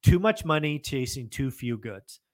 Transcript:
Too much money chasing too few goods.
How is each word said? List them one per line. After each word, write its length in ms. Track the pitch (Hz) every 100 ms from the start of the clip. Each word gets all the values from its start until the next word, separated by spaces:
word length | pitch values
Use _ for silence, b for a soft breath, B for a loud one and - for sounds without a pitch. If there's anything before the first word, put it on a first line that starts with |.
Too 160 | - 180
much 280 | 214 214 160
money 340 | 151 151 147
chasing 500 | - 139 127 143 117
too 220 | - 135
few 260 | 127 123 113
goods. 440 | 113 98 - - _